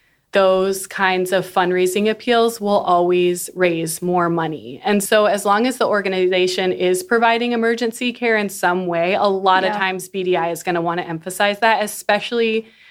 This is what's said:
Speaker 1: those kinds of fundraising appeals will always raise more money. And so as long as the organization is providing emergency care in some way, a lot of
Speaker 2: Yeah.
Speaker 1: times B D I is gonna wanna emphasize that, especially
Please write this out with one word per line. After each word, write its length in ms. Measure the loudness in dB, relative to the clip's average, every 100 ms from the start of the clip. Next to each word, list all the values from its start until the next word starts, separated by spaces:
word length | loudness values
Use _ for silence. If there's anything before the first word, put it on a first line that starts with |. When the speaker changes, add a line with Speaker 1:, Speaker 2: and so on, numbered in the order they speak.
| _ _ _
Speaker 1:
those 560 | 2 4 4 0 -2 -8
kinds 440 | -2 0 0 0
of 140 | -2 0
fundraising 640 | 0 0 2 0 0 0
appeals 500 | -2 0 2 2 0
will 200 | 0 0
always 720 | 2 2 2 2 2 0 -6
raise 480 | 0 0 0 -4 -4
more 280 | -2 0 0
money. 520 | 0 -2 -6 -12 -8
And 200 | -2 0
so 220 | 2 2 4
as 200 | 2 0
long 220 | 2 0
as 100 | 0
the 80 | 0
organization 840 | 0 0 0 0 2 0 0 -2
is 320 | 0 0 0
providing 480 | 0 2 4 2 0
emergency 600 | 0 0 0 -2 -2 -6
care 240 | -2 0 0
in 140 | -2
some 380 | -2 0 0 -2
way, 260 | -2 0
a 120 | 2 0
lot 360 | 2 2 4
of 100 | 2
Speaker 2:
Yeah. 40 | -2
Speaker 1:
times 320 | -2 -4 -8
B 140 | -6
D 120 | -2 0
I 140 | -2
is 140 | -4
gonna 180 | -4 -2
wanna 220 | -2 -4
emphasize 560 | -6 -8 -10 -2 -2 2
that, 240 | 2 2
especially 840 | -2 -6 -2 -2 0 -2 0 -2 -6 _ -20